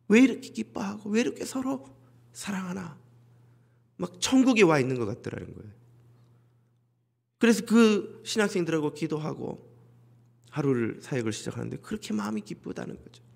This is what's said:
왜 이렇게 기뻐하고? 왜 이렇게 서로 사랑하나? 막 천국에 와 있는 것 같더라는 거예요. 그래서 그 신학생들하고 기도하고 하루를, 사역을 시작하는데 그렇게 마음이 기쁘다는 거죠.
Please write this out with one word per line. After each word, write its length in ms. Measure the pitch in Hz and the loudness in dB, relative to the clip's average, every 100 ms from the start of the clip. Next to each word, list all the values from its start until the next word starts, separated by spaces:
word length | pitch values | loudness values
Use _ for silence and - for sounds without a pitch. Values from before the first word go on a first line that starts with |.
| - | 4
왜 120 | 214 | 6
이렇게 300 | 262 - - | 8 4 -8
기뻐하고? 600 | - 220 - 196 208 214 | -10 -8 -6 -8 -8 -2
왜 100 | 214 | 0
이렇게 240 | 247 - | 0 -4
서로 420 | - 269 262 262 - - _ _ _ | -8 -6 -4 -6 -10 -20 _ _ _
사랑하나? 680 | - - 190 185 190 170 143 _ _ _ _ _ _ _ _ _ - | -14 -8 -8 -6 -10 -12 -16 _ _ _ _ _ _ _ _ _ -8
막 240 | 180 - | -8 -4
천국에 420 | - 262 262 220 | 2 4 6 6
와 160 | 175 151 | 6 6
있는 200 | 127 127 | 2 -2
것 80 | 104 | -4
같더라는 480 | 120 - - 87 | -6 -8 -10 -12
거예요. 180 | 90 104 - _ _ _ _ _ _ _ _ _ _ _ _ _ _ _ _ | -16 -20 -20 _ _ _ _ _ _ _ _ _ _ _ _ _ _ _ _
그래서 260 | 233 226 | 4 4
그 580 | - 220 220 208 - - | 4 6 6 4 -2 -12
신학생들하고 680 | - 226 202 202 160 160 147 | -6 -2 0 0 -2 -2 -2
기도하고 720 | 147 160 151 156 135 123 - - - _ _ _ _ _ _ _ | -4 -6 -6 -6 -8 -10 -10 -16 -20 _ _ _ _ _ _ _
하루를, 500 | 151 139 120 110 - | -4 0 0 -2 -6
사역을 300 | - 131 110 | -8 -4 -4
시작하는데 460 | 110 120 117 117 - | -6 -8 -8 -8 -10
그렇게 340 | - 214 - | -10 -10 -6
마음이 280 | 214 208 214 | -6 -4 -6
기쁘다는 560 | 208 - - - - - | -8 -14 -12 -12 -12 -14
거죠. 200 | - - _ | -18 -20 _